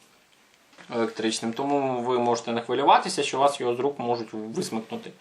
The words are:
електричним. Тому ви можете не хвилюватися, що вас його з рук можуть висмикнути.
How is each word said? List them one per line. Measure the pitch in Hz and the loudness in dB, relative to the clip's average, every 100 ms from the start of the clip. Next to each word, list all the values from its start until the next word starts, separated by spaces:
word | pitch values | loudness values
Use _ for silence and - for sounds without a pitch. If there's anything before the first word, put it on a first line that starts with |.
| _ _ _ _ _ _ _ - - 120 | _ _ _ _ _ _ _ -20 -6 -2
електричним. | 110 - 113 110 117 | -2 0 -2 -2 -4
Тому | 113 139 143 135 127 | -4 0 0 0 0
ви | 120 123 | 0 2
можете | 120 117 - | 2 0 0
не | 117 | -4
хвилюватися, | - 123 151 226 196 165 | -2 2 6 6 4 -2
що | 143 135 | -2 2
вас | 143 - | 2 2
його | 123 120 | -2 0
з | |
рук | 139 139 | 0 -2
можуть | 120 120 110 | -2 -2 -2
висмикнути. | 110 107 139 - 113 110 113 - - | -8 -8 -6 -4 -4 -6 -10 -12 -16